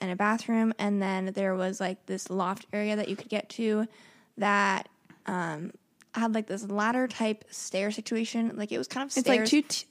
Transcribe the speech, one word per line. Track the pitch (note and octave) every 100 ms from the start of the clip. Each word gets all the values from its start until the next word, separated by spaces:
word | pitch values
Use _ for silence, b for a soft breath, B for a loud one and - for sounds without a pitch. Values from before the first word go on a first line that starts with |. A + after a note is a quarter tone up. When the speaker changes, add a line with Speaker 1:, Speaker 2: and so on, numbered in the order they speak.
Speaker 1:
and | F#3+
a | F#3
bathroom. | G#3 A3+ - A3+ A3+ -
And | G#3 G3+
then | F#3+ F#3+ F#3+
there | G3 G3
was, | F#3 F#3 F#3+
like, | F#3 F#3+ -
this | F#3+ -
loft | F#3 F3+ G3 -
area | G#3 G#3 G#3+
that | -
you | G3
could | -
get | G#3+ -
to | - A3+ G#3+ A3+ B B B B -
that, | G#3 G3+ G3 F#3+ - _ _ - -
um, | F#3 E3 D3+ E3+ - _ _ -
had, | - A3+
like, | A3 G#3+
this | G3
ladder-type | G3+ G3+ G#3+ B3 B3+ - A3 G#3+ -
stair | - - F#3+ G3+
situation. | G#3+ G#3+ A3+ A3+ A#3 A3+ -
Like, | G#3
it | A#3
was | B3+
kind | B3+
of | C#4
Speaker 2:
It's, | C#4 B3+
like, | B3 A3
Speaker 1:
stairs, |
Speaker 2:
too | D4
t-, | D4 - -